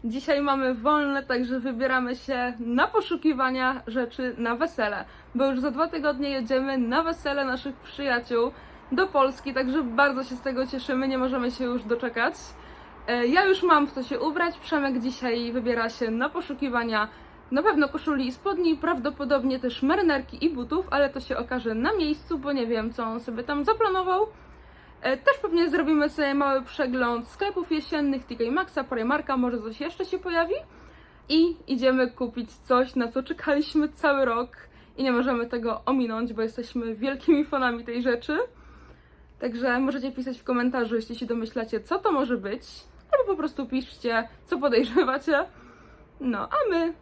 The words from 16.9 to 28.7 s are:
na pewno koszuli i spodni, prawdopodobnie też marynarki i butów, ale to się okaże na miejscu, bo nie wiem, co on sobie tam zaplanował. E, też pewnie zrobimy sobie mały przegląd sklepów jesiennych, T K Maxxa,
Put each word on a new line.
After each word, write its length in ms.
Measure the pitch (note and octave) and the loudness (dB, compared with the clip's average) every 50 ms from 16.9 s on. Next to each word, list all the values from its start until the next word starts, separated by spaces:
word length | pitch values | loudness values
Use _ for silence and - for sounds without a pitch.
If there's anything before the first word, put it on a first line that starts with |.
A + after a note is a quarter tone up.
| A3 G#3+ G#3+ G#3+ - - - - - - - - | 0 0 0 -2 -6 -18 -20 -20 -20 -20 -8 -2
na 120 | B3+ C#4 E4 | 0 4 4
pewno 260 | A4 E4+ C#4+ D4 C#4 | 4 4 4 2 2
koszuli 380 | - D#4 - D#4+ D4 C4 C4+ | 0 -4 -2 -2 0 0 -2
i 40 | B3 | -4
spodni, 440 | B3+ - - G4 G4 F4 F4 E4 D#4+ | -4 -4 -4 -2 -2 2 2 2 2
prawdopodobnie 840 | - - D#4+ F4 C4 A3+ D4 C#4+ - C#4+ A#3+ C#4+ C#4 A#3+ C4+ C4 C4 | 2 0 0 0 0 -2 -6 -4 -4 0 0 0 2 2 0 -2 0
też 240 | C4 B3 A#3+ - C4 | -2 -4 -2 0 2
marynarki 640 | C4+ E4+ G4+ F#4+ E4 C#4+ C4+ C4 - - - - | 2 2 4 4 2 2 2 -2 -8 -6 0 0
i 40 | E4+ | 0
butów, 380 | D4+ B3 A#3+ A#3 D4+ F4 F#4 - | 0 0 -4 -2 -2 -4 -2 0
ale 180 | - C#4+ C#4+ C4+ | 2 2 2 2
to 100 | C#4 C4+ | 0 -6
się 180 | B3+ - B3+ | -6 -4 -4
okaże 380 | - A#3+ - C4 B3 A3+ A#3 A3 | -4 -4 -4 -4 -4 -2 -2 -2
na 180 | A3 B3 F4 A4 | 0 0 0 0
miejscu, 460 | G4 D#4+ D4 D4+ - - - F4 C#4 | 0 0 0 -2 -4 -4 -6 -6 -4
bo 120 | C4 C#4+ | -2 -2
nie 160 | C#4+ C4+ A#3 | -2 -2 0
wiem, 260 | A3+ A#3+ A3 G#3+ A3+ A3+ | 0 -2 -2 -2 -4 -4
co 100 | - A3+ | -4 -4
on 160 | A3+ A3 A#3+ | -4 -4 -6
sobie 240 | A#3 - A#3 A3+ A#3+ | -6 -6 -8 -6 -4
tam 200 | - D4 C#4+ D4 | -4 -2 -2 2
zaplanował. 640 | G4 A4 A4 A4+ G4+ F#4 F#4 F#4 F#4 F#4 F#4+ G#4+ A4 - - - - - - - - - - - - - - | 0 2 2 2 2 2 0 2 2 2 2 2 0 -4 -18 -20 -20 -20 -20 -20 -20 -20 -20 -20 -20 -20 -4
E, 160 | - B3+ C4 | -2 -2 -2
też 200 | C4 - C#5+ C5+ - | 4 4 2 2 4
pewnie 280 | - F#4 E4 E4+ E4+ E4 | 0 0 2 2 4 4
zrobimy 400 | C#4 E4+ D4+ D4 D#4+ D4 D4 D4+ | 2 2 2 4 4 4 4 2
sobie 240 | - D#4 D4+ C#4 C#4 | 2 0 0 2 2
mały 280 | C#4+ C#4+ C#4 C4+ C4 | 2 2 4 2 0
przegląd 680 | B3+ - - - D4 B3+ B3 C4 B3 A#3+ A#3+ A#3 A#3 | -2 -4 -2 -2 -2 0 2 0 2 2 0 -2 -4
sklepów 440 | - - - G4 G4+ G4+ F#4 D#4+ - | -8 -6 -4 -4 -2 -2 -4 -2 -2
jesiennych, 540 | D#4+ D#4 D4+ - F4 D4+ D4 C#4+ C4+ C4 B3+ | -2 -2 -2 -2 -2 0 0 0 0 -2 -4
T 100 | - B3 | -8 -4
K 80 | A#3 A#3 A#3 | -4 -2 0
Maxxa, 320 | C4 F4+ F#4 F#4 | 0 -2 -2 -2